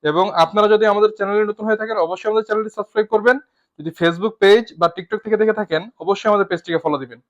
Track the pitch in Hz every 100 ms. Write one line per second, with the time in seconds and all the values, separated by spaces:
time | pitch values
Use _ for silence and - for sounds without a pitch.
0 | 151 156 190 175 165 202 208 214 220 202
1 | 214 214 196 208 208 214 220 214 220 220
2 | 165 180 214 220 214 214 214 214 202 220
3 | 214 220 214 262 _ _ _ _ 151 -
4 | 170 170 214 214 196 214 226 - 170 170
5 | 185 214 214 214 214 208 202 160 208 _
6 | 165 196 220 208 190 175 - 165 165 143
7 | 135 120